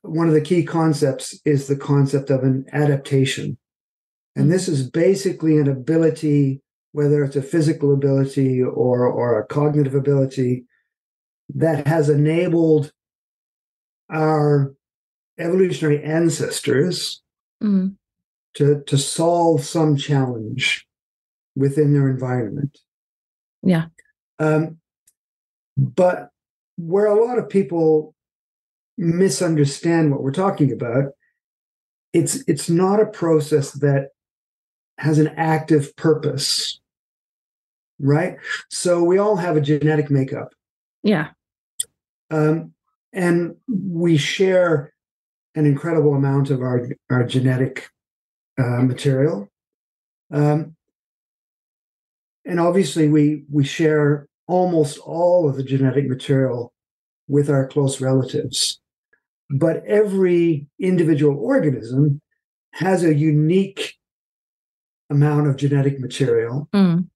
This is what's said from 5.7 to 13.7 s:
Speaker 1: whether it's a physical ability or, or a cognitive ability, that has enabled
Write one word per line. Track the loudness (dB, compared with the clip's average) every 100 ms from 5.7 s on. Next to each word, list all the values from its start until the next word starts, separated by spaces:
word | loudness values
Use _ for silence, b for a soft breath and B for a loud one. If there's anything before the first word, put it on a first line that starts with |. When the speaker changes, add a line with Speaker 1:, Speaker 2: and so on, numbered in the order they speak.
| -2 -2 2 2 0 0 2 2 -2 _ _ _
Speaker 1:
whether | -2 0 2
it's | 0 -4
a |
physical | -2 0 0 0 0
ability | 2 2 0 0 0 0 0
or, | -2 0 0 2 0
or | 0 0 -2
a | -2
cognitive | -2 0 2 0 0
ability, | 0 0 0 -2 -2 -2 -8 _ _ _ _ _ _ _ -14 -2
that | 0 0 0
has | 2 2
enabled | 2 2 2 0 2 4 2 0 _ _ _ _ _ _ _ _